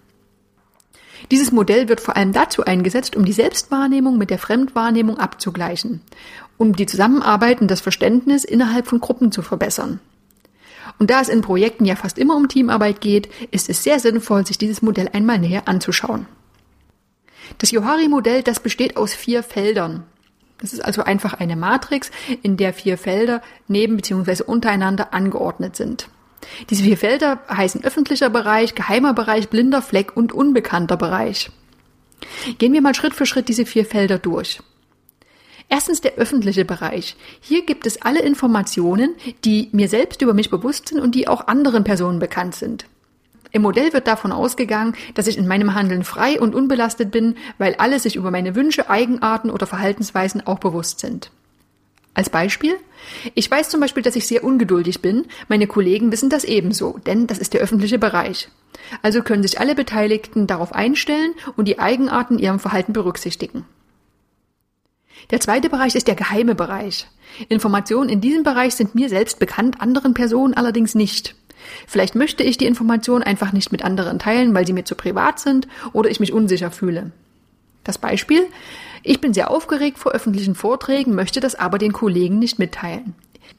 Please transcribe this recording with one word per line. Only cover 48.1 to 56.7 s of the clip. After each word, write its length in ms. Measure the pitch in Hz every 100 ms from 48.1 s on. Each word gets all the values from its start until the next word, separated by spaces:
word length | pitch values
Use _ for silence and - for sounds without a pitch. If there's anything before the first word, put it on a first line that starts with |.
| 190
über 140 | 185
meine 240 | 180 180
Wünsche, 340 | 202 302 294 -
Eigenarten 600 | 202 247 247 220 220 226
oder 160 | 196 190
Verhaltensweisen 800 | 185 196 208 202 185 190 202 -
auch 120 | 190
bewusst 420 | 190 170 165 -
sind. 300 | - - - _ _ _ _ _ _ _ _
Als 160 | - 196
Beispiel, 460 | 160 190 - 302 370 - - - - 233 -
ich 120 | -
weiß 200 | 277 311
zum 100 | 311
Beispiel, 240 | 277 269
dass 140 | 240 233
ich 100 | -
sehr 160 | 233
ungeduldig 580 | 262 262 190 180 170 175
bin, 260 | 185 226 330 - -
meine 220 | 214 208
Kollegen 420 | 208 180 202 233
wissen 180 | 220 269
das 140 | 294
ebenso, 560 | - 208 180